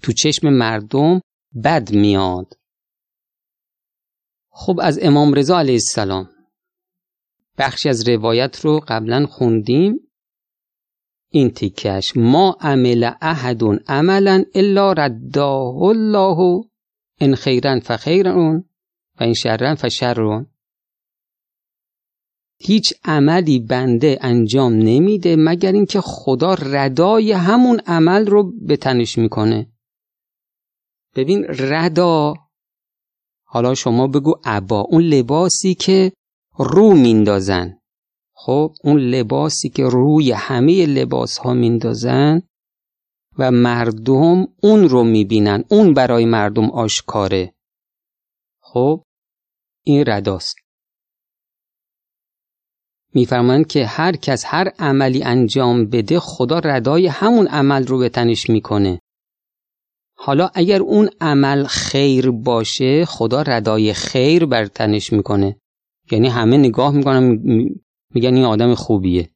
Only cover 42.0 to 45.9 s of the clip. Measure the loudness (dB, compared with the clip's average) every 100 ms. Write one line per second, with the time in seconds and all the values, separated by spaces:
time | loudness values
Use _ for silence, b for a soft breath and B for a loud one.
42 | -2 0 2 0 -4 _ _ _ _ _
43 | _ _ _ -4 0 2 2 0 -4 -4
44 | 0 2 4 2 0 _ 4 6 6 4
45 | 4 2 2 2 2 0 2 4 4